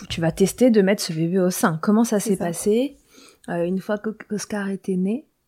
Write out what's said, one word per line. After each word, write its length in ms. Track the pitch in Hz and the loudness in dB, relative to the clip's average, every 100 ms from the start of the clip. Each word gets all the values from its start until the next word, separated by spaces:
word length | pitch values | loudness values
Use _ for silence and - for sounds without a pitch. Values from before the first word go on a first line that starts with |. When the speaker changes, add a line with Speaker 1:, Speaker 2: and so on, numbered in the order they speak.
| - | -10
Speaker 1:
tu 120 | - | -2
vas 120 | 165 | -2
tester 380 | - 190 - 247 | 2 0 4 4
de 120 | 214 | 6
mettre 200 | 185 202 | 4 2
ce 100 | - | -2
bébé 260 | 160 165 190 | -2 0 2
au 120 | 180 | 0
sein. 280 | - 202 160 | 2 0 0
Comment 220 | - 214 | 2 2
ça 160 | 233 214 | 2 0
Speaker 2:
C'est 100 | 226 | 0
Speaker 1:
s'est 60 | 185 | -2
Speaker 2:
ça. 80 | 175 | -2
Speaker 1:
passé, 500 | 165 208 220 285 - _ - - _ - | -2 0 2 0 -6 _ -20 -20 _ -6
euh, 160 | 170 | -2
une 140 | 175 190 | -2 -2
fois 180 | 190 208 | -4 -6
que, 120 | 220 | -6
qu'Oscar 580 | 214 - 208 - 208 196 | -10 -8 -8 -6 -6 -6
était 280 | 190 - 185 | -6 -4 -2
né, 300 | 190 247 - _ | -2 -4 -8 _